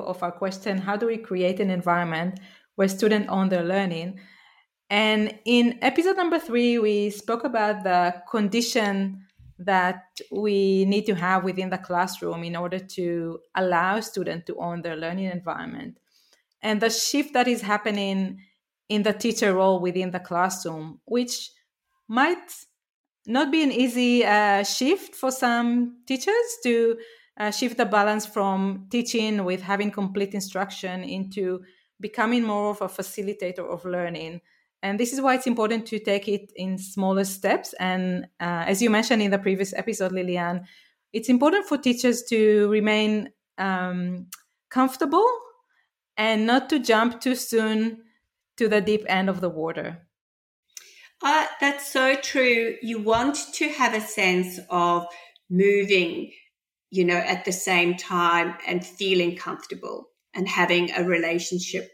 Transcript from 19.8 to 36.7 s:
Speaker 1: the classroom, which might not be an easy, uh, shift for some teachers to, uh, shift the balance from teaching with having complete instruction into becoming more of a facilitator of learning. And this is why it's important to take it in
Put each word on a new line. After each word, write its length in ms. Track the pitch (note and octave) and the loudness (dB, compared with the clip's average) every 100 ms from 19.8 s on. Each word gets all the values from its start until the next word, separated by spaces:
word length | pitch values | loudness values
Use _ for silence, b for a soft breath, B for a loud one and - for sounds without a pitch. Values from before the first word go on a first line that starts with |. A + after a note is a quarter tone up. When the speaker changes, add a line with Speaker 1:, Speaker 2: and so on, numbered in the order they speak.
| F3+ F3+ F#3 | 0 -2 -4
Speaker 1:
the 60 | F3+ | -6
classroom, 840 | F3+ F3 F#3 F#3+ E3+ D#3+ D#3 - | -4 0 0 -2 -8 -8 -10 -16
which 460 | - A#3+ A#3+ - - - _ _ _ _ - | -4 -2 -2 -6 -12 -18 _ _ _ _ -4
might 300 | A#3 D4+ F4 - - - _ _ _ _ _ - | 0 2 0 -6 -20 -20 _ _ _ _ _ -2
not 260 | B3 D4+ | 0 2
be 100 | D#4+ | 2
an 80 | C#4+ | 2
easy, 540 | A3+ B3+ B3 B3 A#3+ | 2 2 2 4 4
uh, 400 | G#3 G#3 G#3 G3 | 6 6 6 4
shift 500 | G3+ - C4 F#4+ - | 2 0 0 0 -2
for 160 | - C4 | -4 -4
some 680 | B3+ B3 A#3 A#3+ A#3+ A#3+ - - | 0 0 2 2 2 0 -4 -4
teachers 500 | C4 F#4+ A#4 A#4 - | -2 2 2 0 -2
to, 340 | B3 A#3 A3+ A3+ B B B - | 2 4 4 0 B B B -6
uh, 120 | G#3 | -4
shift 260 | G3+ B3 A#3+ | -2 -2 0
the 80 | |
balance 400 | G#3+ G#3 G#3 G#3+ | 2 4 4 0
from 640 | G#3+ G#3+ G3 F#3+ G3 F#3+ - | -2 -2 0 0 -2 -4 -4
teaching 540 | A#3+ A#3 A#3 G#3+ G#3 | -2 0 0 0 0
with 160 | F3+ F#3 | 0 -2
having 300 | F#3+ G3+ G#3 | -2 -2 -2
complete 420 | G#3 G3 G3 G3 | -2 -4 -2 -4
instruction 720 | G3+ F#3+ F#3 G3 - F#3 F#3 | -4 -6 -6 -6 -6 -8 -8
into 560 | F3+ F#3 G3 G3+ F#3 F#3 B B B _ | -8 -8 -6 -6 -4 -6 B B B _
becoming 440 | G#3 - A3 A#3+ | -10 -2 0 2
more 260 | A3 G#3 G#3 | 0 0 -2
of 100 | G3+ | -2
a 80 | F#3+ | -6
facilitator 840 | - F#3+ - G3 G#3 F3+ F3+ - | -6 -8 -8 -8 -6 -8 -6 -8
of 140 | F3 | -8
learning. 560 | F3+ F3+ E3+ D#3+ D#3+ E3+ - _ _ _ | -6 -4 -4 -6 -10 -14 -18 _ _ _
And 160 | G3 G#3 | -4 -2
this 140 | A#3+ | -2
is 80 | C4+ | 0
why 140 | C4 | 2
it's 120 | B3+ C4 | 2 0
important 380 | A#3 G#3+ A3+ A3+ | 0 0 0 -4
to 100 | G#3+ | -4
take 280 | G#3+ G3+ G#3 | 0 -2 0
it 260 | G3+ G3+ - | -4 -6 -10
in 220 | F#3 | -6